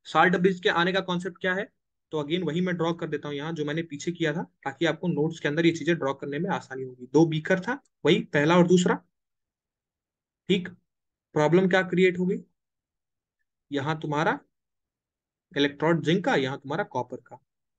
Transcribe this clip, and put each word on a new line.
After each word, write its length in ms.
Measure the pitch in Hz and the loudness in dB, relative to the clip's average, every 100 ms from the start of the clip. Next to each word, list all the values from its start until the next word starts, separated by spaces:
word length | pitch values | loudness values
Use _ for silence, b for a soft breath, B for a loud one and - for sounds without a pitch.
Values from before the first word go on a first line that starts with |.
| - | -2
salt 300 | 156 180 185 | 4 4 4
bridge 220 | 185 180 | 2 2
के 80 | 208 | 0
आने 220 | 170 175 | 0 0
का 80 | 190 | 0
concept 360 | 185 175 185 175 | -2 -4 -6 -6
क्या 140 | 190 | -4
है? 100 | 185 214 _ _ _ _ | -4 -6 _ _ _ _
तो 100 | 156 | -6
again 200 | 143 175 165 | -4 -4 -2
वही 140 | 165 | -2
मैं 140 | 180 175 | -2 -2
ड्रॉ 160 | 165 | -2
कर 120 | 165 165 | -4 -6
देता 220 | 147 147 | -8 -8
हूँ 80 | 143 | -8
यहाँ 160 | 156 | -8
जो 120 | 165 | -6
मैंने 180 | 147 156 | -4 -6
पीछे 280 | 165 147 - | -6 -8 -8
किया 200 | 170 160 | -4 -4
था, 100 | 156 - _ | -4 -8 _
ताकि 220 | 139 - 165 | -10 -2 -2
आपको 220 | 156 180 | 0 -2
notes 320 | 143 156 165 | -2 -2 -2
के 80 | 151 | -4
अंदर 180 | 151 170 | 0 0
ये 60 | |
चीजें 220 | 160 151 170 | 0 -2 -2
ड्रॉ 160 | 139 | -2
करने 240 | 135 143 143 | -4 -6 -6
में 100 | - | -4
आसानी 320 | 131 - 131 | -4 -6 -12
होगी। 240 | 131 - 127 | -12 -14 0
दो 120 | 147 165 | 4 4
beaker 340 | 156 156 185 | 2 -2 -2
था, 200 | 185 277 _ _ | -2 -8 _ _
वही 160 | 143 208 - | 2 2 2
पहला 240 | 151 147 180 | 0 4 6
और 100 | 170 | 6
दूसरा, 280 | 180 190 262 _ _ _ _ _ _ _ _ _ _ _ _ _ _ - | 6 4 -2 _ _ _ _ _ _ _ _ _ _ _ _ _ _ 0
ठीक? 200 | 185 175 - _ _ _ _ _ | 0 -2 -14 _ _ _ _ _
Problem 340 | 151 151 180 190 | 0 4 4 4
क्या 140 | 190 | 2
create 340 | 180 175 185 180 | 2 2 2 2
हो 80 | 180 | -2
गई? 120 | 180 - _ _ _ _ _ _ _ _ _ _ _ - | -4 -8 _ _ _ _ _ _ _ _ _ _ _ -8
यहाँ 280 | 139 143 156 | -6 -4 -4
तुम्हारा 380 | 160 147 180 277 _ _ _ _ _ _ _ _ _ _ _ | -4 -2 0 -2 _ _ _ _ _ _ _ _ _ _ _
इलेक्ट्रोड 500 | 143 143 143 156 170 | -2 -2 0 0 0
zinc 200 | 143 190 | 2 0
का, 100 | 220 196 | 0 0
यहाँ 220 | 131 139 | -2 -6
तुम्हारा 260 | 135 165 208 | -6 -6 -4
copper 300 | 127 120 123 | -6 -8 -10
का। 160 | - - _ _ _ | -18 -20 _ _ _